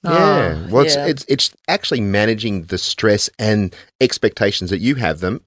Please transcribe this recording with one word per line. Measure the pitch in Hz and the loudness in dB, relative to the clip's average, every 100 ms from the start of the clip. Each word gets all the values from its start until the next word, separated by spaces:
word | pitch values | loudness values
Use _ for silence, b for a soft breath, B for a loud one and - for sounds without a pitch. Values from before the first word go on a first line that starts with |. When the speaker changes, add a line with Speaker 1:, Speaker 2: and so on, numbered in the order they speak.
Speaker 1:
Yeah. | 175 170 160 147 95 78 85 | 2 2 4 4 0 -2 0
Speaker 2:
Oh, | |
Speaker 1:
Well, | 113 | 2
it's, | 156 | 4
Speaker 2:
yeah. | 143 143 | 2 0
Speaker 1:
it's, | 143 - | -4 -2
it's | 139 - _ - | 0 0 _ -4
actually | 196 - 131 | -4 -2 -2
managing | 101 101 107 110 110 98 | 0 2 2 0 -2 -4
the | 82 92 | -4 -6
stress | - - 110 104 - - | -6 -2 2 2 0 -4
and | 107 107 95 B B _ | 0 0 0 B B _
expectations | 127 - 110 - 104 - 90 | 0 2 -2 0 -2 -2 -4
that | 92 | -2
you | 113 139 | -2 0
have | 104 80 | -2 -2
them | 90 78 | -4 -6